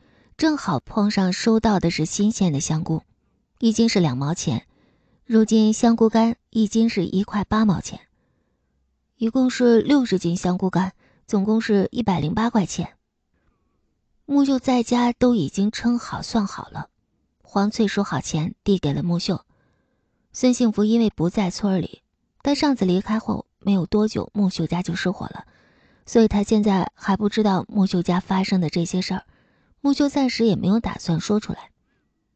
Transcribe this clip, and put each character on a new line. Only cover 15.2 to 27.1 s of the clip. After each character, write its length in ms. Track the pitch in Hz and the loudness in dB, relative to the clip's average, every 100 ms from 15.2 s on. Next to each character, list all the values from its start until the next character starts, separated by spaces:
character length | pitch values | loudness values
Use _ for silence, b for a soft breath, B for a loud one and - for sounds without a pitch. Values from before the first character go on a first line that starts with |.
| 247 | 2
已 140 | 233 135 | 2 -2
经 240 | - 202 | -2 -2
称 260 | - 240 240 | 0 -2 -2
好 240 | - 165 | -4 -10
算 240 | - 226 202 | -4 -2 -2
好 220 | - - | -8 -14
了， 200 | 156 - _ _ _ _ _ | -14 -14 _ _ _ _ _
黄 280 | _ 202 202 | _ -2 0
翠 180 | - 202 | 0 0
数 140 | 202 | 0
好 160 | 202 160 | -4 -4
钱 340 | - 156 160 - | -4 -4 -4 -4
递 160 | - 185 | 0 0
给 140 | 147 | 0
了 100 | 143 | -2
木 160 | 175 170 | -2 -2
秀。 260 | - 165 _ _ _ _ _ _ _ _ _ | -4 -6 _ _ _ _ _ _ _ _ _
孙 220 | - 254 | 0 2
幸 180 | 247 233 | 2 0
福 120 | 208 | 2
因 160 | 214 233 | 2 2
为 100 | 214 | 0
不 180 | - 170 | 0 -2
在 220 | - 180 | -2 -4
村 320 | - 202 185 | -2 -2 -2
里， 200 | - - _ _ _ _ | -4 -12 _ _ _ _
但 140 | 277 | -2
上 220 | 285 294 262 | 0 0 0
次 80 | |
离 160 | 180 180 | 0 0
开 180 | - 220 | 0 -4
后 260 | - - - _ | -4 -8 -8 _
没 140 | 196 | 0
有 120 | 196 165 | 0 0
多 220 | 214 220 | 0 0
久， 220 | - - | -4 -6
木 160 | 208 190 | -2 -2
秀 180 | - 160 | -2 -4
家 160 | 175 | -4
就 120 | 180 | -4
失 160 | 175 180 | -4 -4
火 160 | - - | -4 -10
了， 180 | - - b b b b b - | -14 -20 b b b b b 0
所 160 | 233 | 2
以 60 | 220 | 4
他 140 | 208 | 2
现 200 | 202 220 | 2 2
在 280 | 214 190 - | 2 0 -2
还 220 | - - | -6 -2